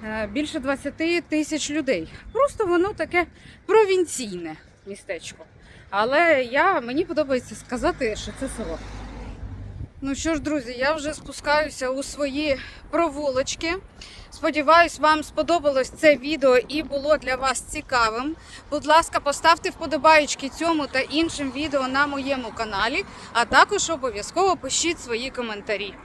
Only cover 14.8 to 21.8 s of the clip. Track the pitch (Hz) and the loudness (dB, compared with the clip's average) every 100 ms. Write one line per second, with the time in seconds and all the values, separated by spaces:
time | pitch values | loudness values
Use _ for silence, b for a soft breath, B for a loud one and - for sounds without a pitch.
14.8 | 339 - 302 311 294 - 302 339 285 269 | 6 4 2 2 0 -2 2 2 2 0
15.8 | 247 - 311 277 277 311 269 247 - - | 0 4 6 6 2 2 4 4 2 -4
16.8 | 208 277 285 311 262 254 262 254 - 302 | -4 -2 2 2 0 -2 0 -2 -6 -10
17.8 | - 247 226 220 277 330 B B - 294 | -2 2 2 0 -4 -8 B B -6 -2
18.8 | 285 311 330 330 285 277 330 330 359 - | 4 4 4 0 -2 2 4 4 2 -6
19.8 | 320 302 302 311 285 - 269 - 330 320 | -4 2 6 6 4 -2 -8 -2 0 0
20.8 | 277 262 - 285 330 285 277 247 302 277 | 0 -2 -2 0 -2 -2 -6 -4 -2 -2